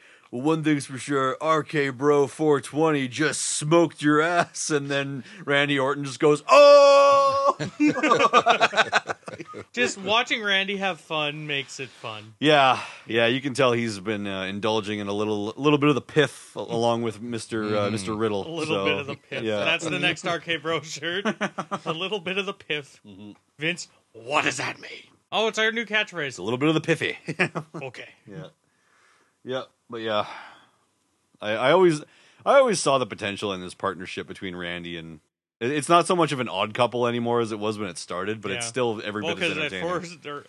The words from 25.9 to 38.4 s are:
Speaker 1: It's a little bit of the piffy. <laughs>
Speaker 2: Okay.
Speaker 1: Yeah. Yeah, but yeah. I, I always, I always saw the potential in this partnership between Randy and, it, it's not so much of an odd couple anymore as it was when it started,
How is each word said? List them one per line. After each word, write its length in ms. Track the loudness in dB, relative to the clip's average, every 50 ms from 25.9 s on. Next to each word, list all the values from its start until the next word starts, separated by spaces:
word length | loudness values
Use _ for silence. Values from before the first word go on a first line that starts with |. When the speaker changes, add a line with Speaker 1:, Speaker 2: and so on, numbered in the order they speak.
| -4 -4 -4 -4 -6 -8 -8 -8
Speaker 1:
It's 100 | -8 -6
a 40 | -4
little 160 | -4 -2 0
bit 100 | 2 2
of 60 | 2
the 60 | 2
piffy. 360 | 0 0 -2 -2 -2 -4 -6 -6 -10 -12 -4 -2 -2 -2 -2 -8 -12 -10 -14
<laughs> 80 | -14 -14
Speaker 2:
Okay. 260 | -12 -14 -16 -18 -18 -20 _ _ -18
Speaker 1:
Yeah. 160 | -16 -16 -16 -18 -20 _ _ _ _ _ _ _ _ _ _ _ _ _ _ _ _ _ _
Yeah, 180 | -10 -10 -10 -10 -12 _ _ _ _
but 80 | -14 -8
yeah. 260 | -6 -2 -2 -2 -2 -4 -8 -14 -18 -20 -20 -20 _ _ _ _ _ _ _ _ _ _ _ _ _ _ _ _
I, 100 | -6 -4 -2
I 180 | 0 4 4 6
always, 280 | 6 6 6 4 2 -4 -12 _ _ _ _ _ _ 0
I 120 | 4 6
always 240 | 6 6 6 2 0
saw 180 | 0 2 2 2
the 80 | 0
potential 460 | -2 -6 -6 -6 -6 -6 -4 -4 -6 -6
in 80 | -6
this 140 | -8 -12 -12
partnership 520 | -6 -6 -6 -6 -6 -10 -12 -10 -10 -10
between 300 | -12 -12 -12 -12 -10 -10
Randy 400 | -8 -8 -8 -8 -10 -10 -10 -10
and, 240 | -12 -12 -14 -18 -20 _ _ _ _ _ _ _ _
it, 100 | -4 -2
it's 180 | -2 -2 0 4
not 180 | 4 4 4
so 80 | 4 2
much 160 | 2 2 0 0
of 80 | -4
an 80 | -4 -4
odd 260 | -2 -2 -2 -2 0
couple 320 | 0 0 0 0 0 -2
anymore 340 | 0 -2 -2 -2 -2 0 0
as 120 | 0 -2 -4
it 60 | -4
was 200 | -4 -6 -4 -4
when 100 | -8 -8
it 80 | -10 -12
started, 420 | -12 -10 -8 -6 -6 -6 -6 -6